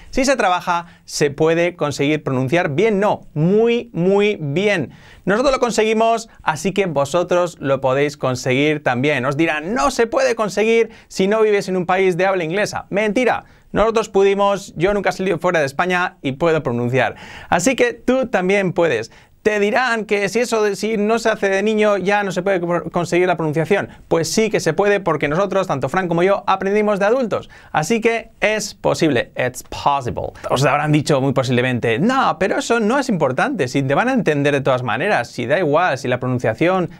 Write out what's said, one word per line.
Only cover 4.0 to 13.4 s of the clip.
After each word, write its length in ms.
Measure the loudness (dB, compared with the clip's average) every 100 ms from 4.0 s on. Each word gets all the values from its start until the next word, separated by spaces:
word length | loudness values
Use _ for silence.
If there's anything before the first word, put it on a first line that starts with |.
| 2 2 2 -2
bien. 520 | -4 -2 0 0 -4 -10 -20 -8
Nosotros 300 | -2 2 2
lo 40 | 2
conseguimos, 720 | 0 2 0 2 2 0 -6 -6
así 300 | -6 -2 -2
que 120 | -2
vosotros 720 | -2 -2 0 -2 0 0 0 -4
lo 200 | -2 0
podéis 380 | 2 0 0 -2
conseguir 640 | -4 -2 0 2 2 0
también. 400 | -2 0 0 0
Os 140 | -2 0
dirán, 340 | 0 -2 -4
"No 180 | -2 -2
se 160 | 0 0
puede 280 | 0 0
conseguir 560 | 0 -2 0 2 2 0 -6 -12
si 200 | -2 0
no 120 | 4
vives 280 | 2 2 0
en 80 | -4
un 80 | 0
país 320 | 2 2 2
de 80 | 0
habla 180 | 0
inglesa". 400 | -2 -2 -4 -6 -4
Mentira. 540 | -2 0 0 0 -2